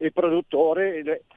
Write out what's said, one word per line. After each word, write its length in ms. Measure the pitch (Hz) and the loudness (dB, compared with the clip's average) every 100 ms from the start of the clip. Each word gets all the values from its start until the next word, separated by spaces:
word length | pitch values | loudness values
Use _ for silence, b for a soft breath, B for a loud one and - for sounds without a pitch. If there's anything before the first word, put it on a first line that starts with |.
i 120 | 156 | -4
produttori, 920 | 180 175 165 - 139 160 165 196 165 | 0 2 0 0 0 2 2 -2 -4
le, 200 | 147 156 - | -4 -6 -8